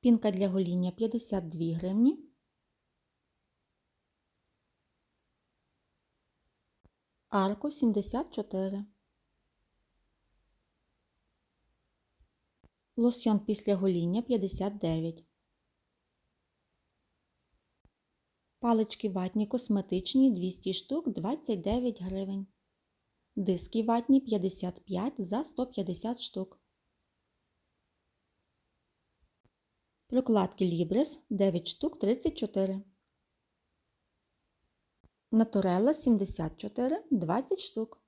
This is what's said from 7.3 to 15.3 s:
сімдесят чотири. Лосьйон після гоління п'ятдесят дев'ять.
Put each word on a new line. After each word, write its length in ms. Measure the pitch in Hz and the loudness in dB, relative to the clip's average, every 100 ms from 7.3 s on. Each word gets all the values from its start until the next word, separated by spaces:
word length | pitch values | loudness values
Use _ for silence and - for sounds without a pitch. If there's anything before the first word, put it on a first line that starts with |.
| 208 190 208 294 | 0 0 0 -4
сімдесят 640 | 285 233 208 196 247 339 | 0 2 2 -2 -4 -4
чотири. 500 | - 208 190 190 196 208 _ _ _ _ _ _ _ _ _ _ _ _ _ _ _ _ _ _ _ _ _ _ _ _ _ _ _ _ _ _ _ _ _ _ _ _ _ - _ _ - | -6 -6 -4 -4 -6 -10 _ _ _ _ _ _ _ _ _ _ _ _ _ _ _ _ _ _ _ _ _ _ _ _ _ _ _ _ _ _ _ _ _ _ _ _ _ -20 _ _ 2
Лосьйон 440 | 233 240 233 208 | 2 2 2 2
після 360 | 208 202 - 196 | 2 -2 0 2
гоління 460 | 190 175 170 202 | 2 2 0 -2
п'ятдесят 560 | 240 233 190 - 196 202 | 0 0 0 -2 -4 -2
дев'ять. 460 | 165 160 165 165 _ | -2 0 -2 -8 _